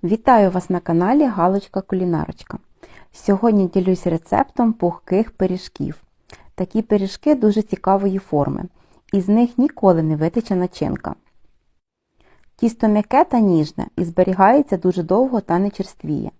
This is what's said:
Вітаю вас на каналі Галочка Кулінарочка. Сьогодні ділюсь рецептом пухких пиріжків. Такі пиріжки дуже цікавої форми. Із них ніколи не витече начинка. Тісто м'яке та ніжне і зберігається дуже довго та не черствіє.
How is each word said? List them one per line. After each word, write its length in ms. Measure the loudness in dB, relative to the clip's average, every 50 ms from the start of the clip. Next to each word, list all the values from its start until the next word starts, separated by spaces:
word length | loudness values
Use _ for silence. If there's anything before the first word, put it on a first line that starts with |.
| -2
Вітаю 480 | -2 -2 0 2 4 4 6 4 4
вас 180 | 2 -2 -4 -2
на 100 | -4 -4
каналі 460 | -2 0 0 0 2 2 2 2 2
Галочка 560 | 2 0 0 0 0 0 0 -4 -6 -10 -10
Кулінарочка. 760 | -6 _ -4 -2 -2 -2 -2 -2 -4 -6 -10 -14 -14 _ -16 -16 _ _ _ _ -20 -20 -20 -20 -20 _
Сьогодні 560 | _ -8 0 0 0 2 2 2 2 2 2 2
ділюсь 400 | 0 0 0 0 0 0 0 -4
рецептом 680 | -4 -4 -4 -2 -2 -2 -2 -2 _ -2 0 0 0
пухких 580 | 0 -2 -4 -4 -4 _ -4 -2 -2 -2 -2
пиріжків. 720 | -4 _ -2 -2 -2 -4 -8 -14 _ -8 -8 -8 -8 -12 _ _ _ _ _ _ -20 -20 -20 -20 _
Такі 260 | -8 -8 -4 -4 -4
пиріжки 540 | -2 _ 0 0 0 -2 -8 -6 0 0 0
дуже 260 | 2 2 0 0 0
цікавої 560 | -2 -4 -6 -6 _ 0 0 0 0 -2 -4 -4
форми. 460 | -6 -4 -2 -2 -2 -2 -4 -6 -8 -12 _ _ _ _ _ _ _ _ -4
Із 160 | -2 0 2
них 280 | 2 2 2 0 0 0
ніколи 460 | -2 -2 -2 2 2 2 4 4 2
не 120 | 0 -2
витече 400 | 0 -2 -2 -2 -4 -4 -2 -2
начинка. 600 | -2 -2 -4 _ -6 -6 -6 -6 -8 -8 -12 -14 _ _ _ _ _ _ -20 _ _ _ _ _ _ _ _ _ _ _ _ _ _ _ _ _ _ _ _ _
Тісто 320 | _ -2 -2 -2 0 0 0
м'яке 360 | 2 0 0 _ 2 2 2
та 160 | 2 2 2
ніжне 480 | 2 4 2 2 0 -2 -6 -10 -12 -10 _
і 80 | -8 -6
зберігається 760 | -6 0 0 0 0 2 2 4 4 6 4 2 0 -4 -2
дуже 260 | 0 0 0 0 -2
довго 380 | 0 0 0 0 0 -2 -4
та 180 | -4 -2 -2 -2
не 100 | -2 -2
черствіє. 640 | -4 -6 -10 -10 -10 -16 -8 -6 -6 -6 -6 -8 -12 _